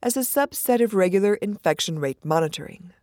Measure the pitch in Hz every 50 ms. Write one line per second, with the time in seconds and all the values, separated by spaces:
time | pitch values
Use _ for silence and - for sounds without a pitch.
0 | - 247 240 269 254 - - 285 277 285 - - - - 247 240 233 226 220 190
1 | 185 185 180 196 196 202 208 202 - 202 208 208 _ 170 151 151 - - 165 156
2 | 143 135 135 _ _ 156 156 160 165 156 - - 143 - - - - - - _